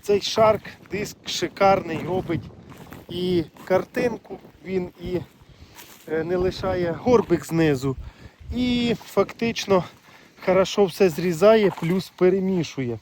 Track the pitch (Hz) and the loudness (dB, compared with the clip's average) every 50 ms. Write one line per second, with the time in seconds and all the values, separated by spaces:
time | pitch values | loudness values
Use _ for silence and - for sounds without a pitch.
0 | _ - 208 202 - - - 220 220 214 214 - - - - - - - - 202 | _ 0 0 0 0 -2 2 4 4 4 4 2 -4 -14 -20 -20 -14 -10 -8 -8
1 | 214 - - _ - - - - 180 160 - - 196 196 196 190 170 170 160 - | -8 -8 -10 _ -12 -10 -6 -6 -6 -6 -2 2 4 4 4 4 0 -4 -8 -6
2 | - 151 180 202 226 - 170 - - - - - - - - - - - - - | -6 -4 -4 -4 -2 -4 -6 -6 -6 -10 -18 -20 -20 -20 -20 -20 -20 -20 -20 -20
3 | - - 170 180 180 185 185 170 156 - _ - - - 185 185 - - _ 247 | -16 -12 -8 -4 -2 0 0 0 0 -2 _ -20 -4 0 0 0 0 -2 _ -2
4 | 247 247 226 202 _ - 196 - - - _ - - 165 190 185 180 175 _ - | -2 -2 -4 -6 _ -16 -18 -18 -18 -20 _ -20 -12 -6 -4 -4 -4 -6 _ -12
5 | 170 180 180 160 139 - _ _ - - - - - - - - - - - - | -10 -6 -6 -6 -6 -8 _ _ -20 -20 -20 -20 -20 -20 -20 -20 -20 -20 -20 -20
6 | - - 156 160 160 170 180 180 180 185 180 - - 190 185 185 175 170 160 151 | -10 -6 -4 -4 -2 -2 -2 0 0 -2 -2 -2 -4 -4 -2 -2 -2 -2 -4 -2
7 | - 240 247 220 180 - 175 160 - - 160 165 165 156 143 127 131 139 131 - | 2 4 4 4 4 2 -2 -2 -2 -2 0 2 4 4 2 2 -2 -4 -6 -6
8 | - - - - - - _ _ - - - 240 247 247 247 240 240 233 220 - | -10 -16 -18 -20 -20 -20 _ _ -12 -8 -4 -2 0 0 0 0 0 0 -2 -4
9 | - - - 202 196 - - - 233 233 220 - - - 196 185 165 - - _ | -6 -4 0 0 0 0 -2 -4 -4 -4 -2 -4 0 2 2 2 2 -2 -14 _
10 | _ - - - - - _ - - - 185 185 190 - - - 202 180 - - | _ -20 -20 -20 -20 -20 _ -6 -2 2 2 2 2 2 2 2 2 0 4 2
11 | 208 185 147 175 170 185 170 156 180 214 226 226 208 185 - - - 165 180 190 | 2 2 2 0 -2 -2 0 4 6 6 6 6 4 2 0 0 -2 -2 0 -2
12 | 175 - _ - 180 185 180 196 185 190 190 180 156 - - - 131 120 117 107 | -2 -6 _ 2 2 4 4 2 0 0 0 -2 -2 -4 -4 -6 -6 -6 -6 -8